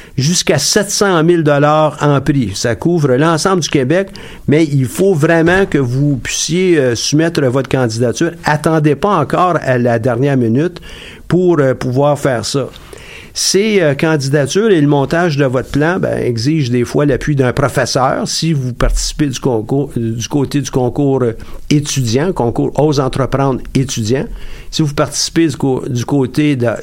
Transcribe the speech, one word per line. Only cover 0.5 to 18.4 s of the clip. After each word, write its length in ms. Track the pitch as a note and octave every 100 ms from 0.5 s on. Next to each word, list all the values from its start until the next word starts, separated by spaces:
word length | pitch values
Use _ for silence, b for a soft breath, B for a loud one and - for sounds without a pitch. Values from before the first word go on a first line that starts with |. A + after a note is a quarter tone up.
| D3+
sept 320 | - G#3+ G3+
cent 320 | - G3+ F3
mille 180 | D#3+ F3
dollars 560 | D3+ C#3+ D3 D#3 D#3 D3
en 200 | D3 C#3+
prix. 300 | C#3 C#3 G#2+
Ça 220 | F#2 B2 A2+
couvre 400 | E3 F3 C#3+ B2
l'ensemble 460 | D#3+ D#3+ F#3+ F#3+
du 80 | -
Québec, 400 | D3+ B2+ E3+ G3 B B B -
mais 160 | D3
il 220 | D#3 C#3 B2
faut 300 | - G3 F3
vraiment 500 | D#3+ E3 E3 F#3 F#3+
que 140 | D#3
vous 380 | B2+ B2+ D3 C3+
puissiez, 600 | - - - E3 F#3 E3
euh, 160 | C3
soumettre 480 | A2+ - D3 E3 E3 C3
votre 220 | C3 C3
candidature. 680 | C3 B2 A2+ A#2+ A2+ E3 E3 -
Attendez 480 | D3+ E3 D#3+ D3+
pas 240 | C#3+ G3+ F#3+
encore 400 | C#3 D#3+ F3+ D#3
à 160 | - B2+
la 180 | A#2+ A#2
dernière 400 | A#2 A#2 C#3 C3+
minute 440 | A#2 A#2+ F3 - B B B B -
pour, 300 | E3+ F3+ E3
euh, 140 | C3+
pouvoir 460 | B2 C3 B2+ C#3+ C#3+
faire 260 | C#3+ A#2 G#2+
ça. 240 | C#3+ A#2+ - B B B B B
Ces, 480 | - - F#3 A3 G3+
euh, 140 | D#3
candidatures 800 | C#3 D#3+ D#3+ C3+ D3 C#3 F#3 A3+
et 100 | F3
le 60 | C#3+
montage 500 | C#3+ C3+ E3 F3 C#3+
de 80 | C#3
votre 240 | B2 A#2
plan, 300 | C#3+ D#3 F#3
ben, 180 | B2+ A#2
exigent 540 | A#2 A#2 A#2+ D#3+ B2
des 120 | B2
fois 220 | A#2 D3 D3
l'appui 300 | A#2+ - C#3+
d'un 180 | B2+
professeur. 760 | A#2 C#3 - B2+ C#3 C3 - A3
Si 260 | -